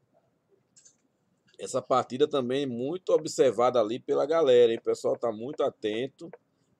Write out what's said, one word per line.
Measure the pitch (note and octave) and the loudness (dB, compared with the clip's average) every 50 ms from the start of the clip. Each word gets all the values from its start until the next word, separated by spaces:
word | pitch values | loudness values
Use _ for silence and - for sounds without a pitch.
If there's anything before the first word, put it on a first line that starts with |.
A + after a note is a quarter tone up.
| _ _ _ _ _ _ _ _ _ _ _ _ _ _ _ _ _ _ _ _ _ _ _ _ _ _ _ _ _ _ _ - | _ _ _ _ _ _ _ _ _ _ _ _ _ _ _ _ _ _ _ _ _ _ _ _ _ _ _ _ _ _ _ -16
essa | - - - C3 | -10 -8 -6 -6
partida | - - C3+ B2 A#2 - B2 B2 D3 D3 | -2 0 0 0 0 -2 -2 0 0 0
também | - C#3+ B2+ A#2+ B2+ C#3 C#3+ | 0 -2 -4 -2 -4 -4 -4
muito | C3+ A#2+ A#2 B2+ C#3 E3+ F#3 - - | -4 -6 -6 -6 -6 -8 -6 -2 0
observada | F3+ D#3 D#3 - - - D3 C3 G#2 G#2 A#2+ B2+ A#2+ B2 | 0 0 0 -2 0 2 2 2 4 2 2 2 2 2
ali | A2 G#2+ A#2 B2+ | 0 0 -2 -6
pela | - - C#3 C#3 C#3+ | -4 -2 -2 -2 0
galera, | C#3+ D#3+ E3 D#3+ C3+ B2 A#2+ A#2+ A#2 | 0 0 2 4 6 6 6 6 6
hein? | A#2 A2+ | 2 0
O | - | -4
pessoal | A2+ A2+ - - A#2+ C3+ | -4 -4 -2 -2 -4 -4
tá | - - A#2 | -2 -4 -4
muito | G#2+ G#2+ A2+ C3+ D#3 - | -6 -6 -10 -10 -6 -4
atento. | D3 C3 - _ - G#2+ G#2+ A2+ C3 C3+ - - E3+ D#3+ - - _ _ _ _ _ _ _ | -4 -4 -4 _ -6 -4 -4 -4 -6 -8 -10 -14 -20 -18 -20 -20 _ _ _ _ _ _ _